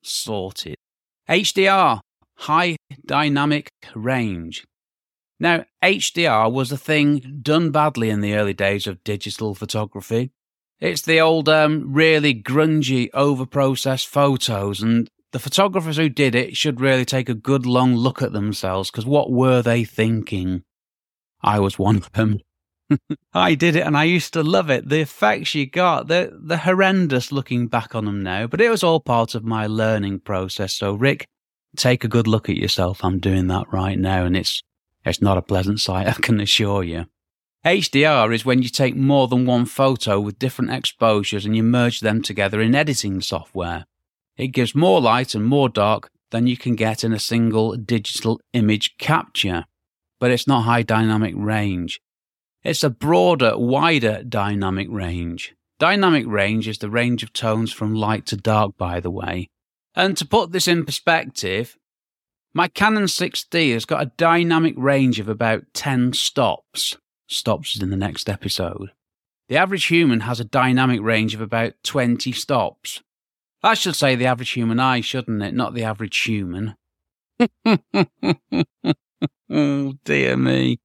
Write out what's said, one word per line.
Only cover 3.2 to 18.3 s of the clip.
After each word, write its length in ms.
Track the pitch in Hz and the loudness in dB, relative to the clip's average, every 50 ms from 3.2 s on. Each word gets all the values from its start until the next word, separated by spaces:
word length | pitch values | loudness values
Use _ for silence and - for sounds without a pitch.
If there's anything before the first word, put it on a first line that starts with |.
| 151 151 143 139 143 147 147 147 143 - _ _ - - - | 0 2 0 0 2 2 0 0 -2 -8 _ _ -20 -16 -12
range. 720 | 110 107 123 131 127 120 107 95 87 82 82 78 - - _ _ _ _ _ _ _ _ _ _ _ _ _ _ _ | -8 -4 -2 -2 -2 -2 -4 -4 -6 -10 -10 -12 -16 -18 _ _ _ _ _ _ _ _ _ _ _ _ _ _ _
Now, 260 | - 170 170 165 - _ _ _ | 0 0 0 0 -2 _ _ _
H 320 | - 180 190 147 - - - | 0 0 0 0 -2 -4 -2
D 120 | 170 170 | 0 0
R 240 | 156 120 107 113 110 | 2 4 4 2 2
was 220 | 120 131 135 123 | 0 0 -2 -4
a 60 | 143 135 | -4 -8
thing 640 | - - 156 151 147 147 147 143 127 127 139 147 | -4 0 2 2 4 2 2 0 -2 -8 -16 -10
done 300 | 117 147 151 160 170 160 | -2 0 2 2 2 2
badly 380 | 139 151 151 156 139 123 117 110 | 2 2 2 2 0 0 -2 -2
in 120 | 107 104 | 0 -2
the 120 | 101 101 104 | -2 -2 0
early 200 | 104 107 101 98 | 0 0 -2 -2
days 340 | 87 101 98 101 101 - 104 | 0 0 0 0 0 -4 -8
of 160 | 95 92 _ | -10 -10 _
digital 520 | - 104 95 - 104 95 - 110 107 101 | -8 -8 -8 -8 -10 -10 -8 -6 -8 -6
photography. 760 | - 110 107 - 110 107 101 _ 101 92 - 113 113 127 135 _ _ _ _ _ _ _ _ _ _ | -8 -10 -6 -4 -6 -6 -6 _ -14 -10 -4 -4 -4 -4 -4 _ _ _ _ _ _ _ _ _ _
It's 240 | - 170 175 151 - | -4 -4 -4 -4 0
the 180 | - 165 160 | 2 4 4
old, 260 | 160 160 160 165 151 147 | 6 6 4 4 4 4
um, 460 | 156 156 156 151 156 156 139 139 135 | 4 4 4 4 2 0 -2 -2 2
really 400 | 143 160 160 160 151 147 147 131 | 4 4 6 6 4 4 2 0
grungy, 760 | 113 101 - 123 147 156 160 156 156 147 127 135 127 120 - | 0 -2 -2 2 2 4 4 4 2 2 2 0 0 0 -2
overprocessed 960 | - - 139 143 143 127 131 127 - 143 139 135 135 120 - 135 131 127 - - | 0 0 2 2 2 0 -4 -4 -2 0 2 2 0 0 -2 -2 -2 -2 -4 -4
photos, 760 | - 143 143 139 135 123 - - 113 98 101 101 101 95 | 0 2 2 4 2 2 0 -2 -2 -2 -2 -2 -4 -2
and 260 | 104 113 117 117 117 - _ _ _ _ | 0 2 2 2 0 -2 _ _ _ _
the 80 | - 127 | -10 -8
photographers 580 | - 139 - - 196 202 185 190 165 160 151 147 | -8 -4 0 2 2 2 2 -2 -4 -2 0 0
who 120 | 160 151 | 0 0
did 240 | 123 - 147 131 113 | 2 2 2 2 4
it 240 | 120 127 - - - | 2 0 0 -4 -2
should 240 | - 156 135 117 | -2 -2 -2 0
really 240 | 131 135 131 127 123 | 2 2 2 2 2
take 240 | - - 131 127 120 | 0 -2 -2 -2 -2
a 60 | 123 | -6
good 300 | 110 - - 139 139 123 | -6 -2 0 0 0 2
long 300 | 127 123 123 127 127 123 | 2 2 4 4 4 4
look 260 | 117 117 131 123 - | 4 2 0 0 0
at 120 | 135 113 | -4 -4